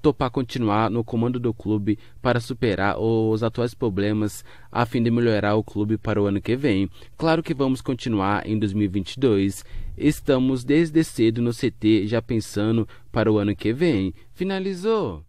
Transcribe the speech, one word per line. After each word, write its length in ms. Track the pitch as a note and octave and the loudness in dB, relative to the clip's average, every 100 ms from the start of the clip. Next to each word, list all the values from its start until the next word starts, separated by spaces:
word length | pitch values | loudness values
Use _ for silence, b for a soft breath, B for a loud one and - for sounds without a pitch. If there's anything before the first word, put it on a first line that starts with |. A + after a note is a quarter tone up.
topar 300 | D#3 C3+ C3 | 2 2 -2
continuar 580 | B2+ B2 B2+ A2 G#2 A2 | -2 -4 -2 0 2 2
no 140 | A2+ | 0
comando 380 | A#2 A#2+ A#2 B2 | -2 -2 -2 0
do 120 | A#2+ | -2
clube 460 | A2 F#2+ G#2+ G2+ G#2 b b | -4 -2 -2 0 -4 b b
para 160 | C3 A#2+ | 0 0
superar 580 | A#2 B2 A#2+ F#2 G2+ F#2 | -2 -2 0 0 -2 0
os 460 | A2+ A2+ A2 A2 | 0 2 2 0
atuais 320 | A2+ A#2 A#2+ | -2 -2 -4
problemas 720 | - B2 G2 G2+ G#2+ G#2+ - - B B | -2 -2 0 0 0 -2 -4 -16 B B
a 160 | - A#2+ | -2 0
fim 160 | B2 | 0
de 80 | A#2 | 2
melhorar 460 | A#2+ A#2 G#2+ G#2 G#2+ | 2 2 2 2 0
o 80 | |
clube 340 | G#2+ G#2 G#2 A2 | 0 -4 -2 -2
para 240 | - G#2 | 0 0
o 40 | G2+ | 2
ano 140 | G2 | 0
que 140 | - | -2
vem. 340 | B2+ C#3+ F#2+ G2 B B - | -2 2 0 0 B B -4
"Claro 240 | E3 E3 | 0 0
que 100 | D#3+ | 0
vamos 280 | C#3 C3+ C3 | -2 0 0
continuar 680 | - B2+ - G#2+ F#2+ G2+ - | -2 -4 -2 0 2 0 -2
em 80 | G#2+ | -2
dois 160 | G#2+ | 0
mil 120 | G2+ | 0
e 40 | G#2 | 0
vinte 260 | G2 F#2 | 0 -4
e 60 | - | 0
dois. 440 | C3 G2+ G2 - - B B - | 2 4 2 -2 -10 B B 0
Estamos 640 | C#3+ D3+ - C3 C3 C3 | 0 0 0 2 2 0
desde 400 | B2 D3 E3 D#3+ | 2 2 4 2
cedo 400 | D#3+ - A2+ A2+ | 0 2 2 2
no 100 | A#2+ | -2
C 200 | A#2 B2 | 0 -2
T 340 | - G#2+ A2 G#2 | 0 4 4 2
já 160 | A2+ | -2
pensando 640 | A2+ A#2 - - G#2+ A2+ A2 B B | 0 -4 -2 -2 0 2 0 B B
para 220 | A#2+ A2+ | 0 4
o 40 | G#2+ | 4
ano 200 | G2+ G2 | 2 0
que 160 | G#2 | -2
vem", 420 | B2 F3 A2+ F#2+ - b | 0 2 2 0 -4 b
finalizou. 920 | - F#3 F#3+ F#3+ F#3 G3+ A3 D3 E2 | -6 -4 -2 -4 -4 -2 0 -2 -6